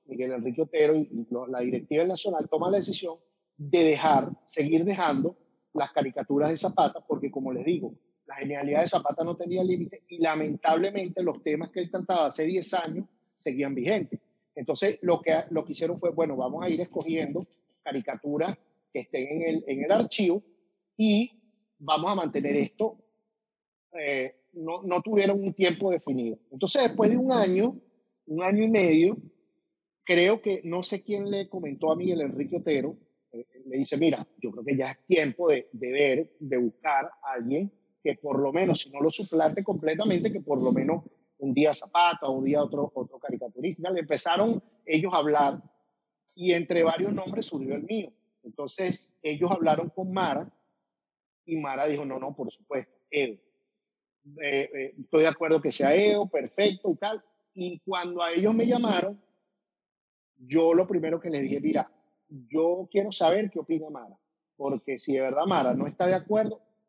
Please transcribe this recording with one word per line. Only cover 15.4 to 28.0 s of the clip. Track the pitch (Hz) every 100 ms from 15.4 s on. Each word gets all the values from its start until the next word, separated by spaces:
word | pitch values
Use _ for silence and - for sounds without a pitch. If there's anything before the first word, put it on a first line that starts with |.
| -
lo | 160
que | 156
hicieron | 143 165 170
fue, | 175
bueno, | 156 156 131
vamos | 127 156
a | 180
ir | 165
escogiendo | 175 170 156 165 143 165 180 _ _ _
caricaturas | 151 139 123 123 147 147 175 - _ _ _
que | 127
estén | - 143 139
en | 156
el, | 165 160 139
en | 135
el | 147
archivo | 214 226 - 185 196 - _ _ _ _ -
y | 220 208 247 _ _ _ _ _
vamos | 151 156 175
a | 196
mantener | 160 143 139 143
esto. | - - 220 - _ _ _ _ _ _ _ _ _
Eh, | 170 143 135 131 - _
no, | 170 160 180
no | 196 180
tuvieron | 220 208 196 202
un | 196
tiempo | - 180 170 196
definido. | 175 - 131 117 107 _
Entonces, | 131 196 285
después | 240 - 214
de | 247
un | 262
año, | 247 190 185 240 277 _ _